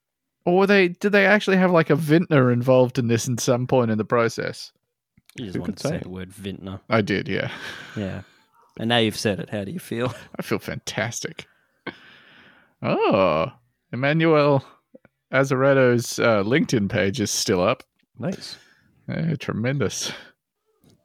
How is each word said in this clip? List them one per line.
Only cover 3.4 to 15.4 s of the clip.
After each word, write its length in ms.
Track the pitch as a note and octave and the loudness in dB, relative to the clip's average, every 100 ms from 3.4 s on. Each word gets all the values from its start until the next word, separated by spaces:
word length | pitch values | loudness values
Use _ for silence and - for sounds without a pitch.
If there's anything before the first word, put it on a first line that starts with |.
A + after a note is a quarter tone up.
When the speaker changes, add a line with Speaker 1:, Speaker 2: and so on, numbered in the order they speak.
| - A#2+ B2 | 0 0 2
Speaker 1:
point 240 | C3+ A#2 | 0 2
in 80 | A2 | -2
the 60 | |
process? 680 | G2+ A#2+ A#2 - F2 - - _ _ _ _ _ _ - | 0 0 0 -2 -8 -10 -16 _ _ _ _ _ _ -14
Speaker 2:
You 100 | A2+ | -10
just 100 | F2+ | -8
Speaker 3:
Who 60 | |
Speaker 2:
wanted 100 | F2 | -8
Speaker 3:
could 100 | - | -6
Speaker 2:
to 60 | C3+ | -6
say 60 | E3 | -6
Speaker 3:
say? 60 | |
Speaker 2:
the 40 | - | -8
word 240 | F2+ F#2 | -12 -14
vintner. 460 | G2 G2 F#2 F#2+ F#2+ - | -12 -12 -10 -12 -14 -2
Speaker 1:
I 120 | A2+ | 0
did, 260 | G2+ F#2+ - | 2 -2 -2
yeah. 240 | F#2+ - - - - - - | -4 -6 -8 -14 -16 -14 -10
Speaker 2:
Yeah. 260 | G2 F#2+ - _ _ _ _ - | -8 -10 -14 _ _ _ _ -10
And 100 | A2+ | -2
now 80 | A#2+ | 0
you've 200 | A2+ G2+ | 0 0
said 220 | A2+ F#2+ | -4 -4
it. 100 | - | -6
How 140 | G#2+ | -8
do 80 | G2 | -8
you 80 | F3 | -10
feel? 340 | - A2+ B2 - - | -10 -6 -6 -8 -16
<laughs> 120 | - | -16
Speaker 1:
I 40 | |
feel 180 | - G2 | -6 -6
fantastic. 880 | - E2 - - A2 - - - - _ _ _ - - - - _ - - _ _ _ | -6 -10 -8 -6 -6 -6 -12 -14 -20 _ _ _ -18 -18 -20 -20 _ -20 -20 _ _ _
Oh, 680 | - E4 G#4+ G#2+ F#2 D#2 E2 - _ _ _ | -4 0 2 4 4 2 -2 -6 _ _ _
Emmanuel 720 | A#2+ C#3 D#3+ D#3+ D3+ D3 C#3 - _ _ - _ _ _ | -4 -2 2 4 4 4 2 -2 _ _ -20 _ _ _
Azaretto's, 880 | C3 | -2